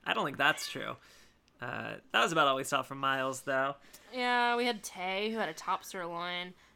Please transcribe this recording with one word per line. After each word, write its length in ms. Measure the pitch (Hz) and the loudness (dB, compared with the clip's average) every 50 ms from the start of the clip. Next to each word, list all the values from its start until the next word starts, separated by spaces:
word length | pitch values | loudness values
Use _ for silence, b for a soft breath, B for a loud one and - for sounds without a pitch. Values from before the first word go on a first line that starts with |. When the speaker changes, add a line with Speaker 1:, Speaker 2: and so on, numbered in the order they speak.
| B | B
Speaker 1:
I 80 | - 190 | -2 0
don't 120 | 226 202 | 0 0
think 140 | 151 139 160 | -2 0 2
that's 300 | 139 147 156 - - - | 4 4 4 2 -2 -6
true. 280 | - 135 - 110 120 - B B B B B B B B B _ _ _ | -8 -6 -6 -6 -8 -10 B B B B B B B B B _ _ _
Uh, 320 | - 120 - 113 113 113 110 101 - - | -8 -6 -6 -6 -6 -6 -8 -10 -10 0
that 100 | - - 233 | 2 4 4
was 80 | 208 165 | 4 4
about 160 | 160 151 143 | 6 6 6
all 80 | 135 | 4
we 80 | 131 139 | 2 0
saw 180 | - - 139 131 | 0 0 0 0
from 160 | - 139 135 | -2 -6 -2
Miles, 440 | 139 135 135 135 131 131 135 127 - | 0 0 2 2 0 0 -2 -4 -2
though. 340 | - 135 131 131 135 143 - B B B B B B 220 | 0 2 2 2 2 0 -4 B B B B B B -6
Speaker 2:
Yeah, 440 | 254 247 247 247 247 240 240 240 | -2 0 2 2 4 4 4 2
we 100 | 240 240 | 2 2
had 160 | 247 240 214 - | 0 0 -2 -4
Tay, 480 | - - - 180 185 190 190 208 220 | -10 -10 -6 -4 -4 -2 0 -2 -2
who 80 | 220 226 | 0 -2
had 100 | 208 156 | -2 -4
a 60 | 165 | -4
top 300 | - - - 185 190 - | -6 -4 -2 -2 -2 -4
sirloin, 680 | - - 196 175 170 175 170 170 175 175 175 175 180 180 b b b b | -8 -10 -8 -8 -6 -6 -6 -6 -4 -4 -6 -6 -8 -12 b b b b